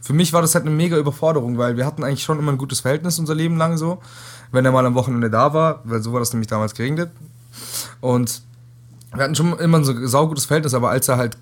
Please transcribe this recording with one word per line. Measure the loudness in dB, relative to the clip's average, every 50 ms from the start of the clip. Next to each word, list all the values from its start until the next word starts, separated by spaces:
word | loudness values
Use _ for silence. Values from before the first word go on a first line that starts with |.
für | -4 0 2
mich | 2 2 4 4
war | 2
das | 2 4 2
halt | 2 2
eine | 2 0
mega | 2 2 2 2 2
Überforderung, | 2 0 -2 0 0 2 2 2 0 -2 -2 0
weil | 0 0 0
wir | 0 -2
hatten | -4 -4 -4 -4
eigentlich | -4 -4 -4 -2
schon | -4 -2 0
immer | 0 0 0
ein | 0
gutes | -2 -4 -6 -4
Verhältnis | -2 -2 -2 0 -2 -4 -4 -2
unser | -2 -2 -2
Leben | 0 0 0 0
lang | 0 0 0 0
so, | 0 -2 -2 -4 -6 -10 -20 -20 -20 -20 -20 -20 -20 -16 -2 0
wenn | 2 4
er | 4
mal | 4 4 4
am | 4 2
Wochenende | 2 0 0 0 0 0 0
da | 2 4 2 4 4
war, | 2 2 2 0 -2 -8
weil | -6 -4 -4
so | -4 -2 -2
war | -2
das | -2 -2 -2
nämlich | -4 -4
damals | -2 -2 -2 -2 -4 -4
geregelt. | -4 -4 -4 -2 -4 -4 -6 -8 -20 -20 -20 -20 -20 -20 -20 -20 -18 -16 -12 -10 -10 -10 -12 -14 -6
Und | -2 0 0 2 0 -2 -6 -10 -12 -20 -20 -20 -20 -20 -20 -20 -20 -20 -20 -20 -20 -16 -4
wir | -2 -2
hatten | 0 0
schon | 0 0 0 0 0
immer | 2 4 4 4
ein | 4
so | 2 0 -2 -2
saugutes | 0 2 2 2 2 0 -4 -2
Verhältnis, | 0 0 0 0 0 0
aber | 0 0 2
als | 0 0 0 0
er | 0
halt | 0 0 -2 -4 -10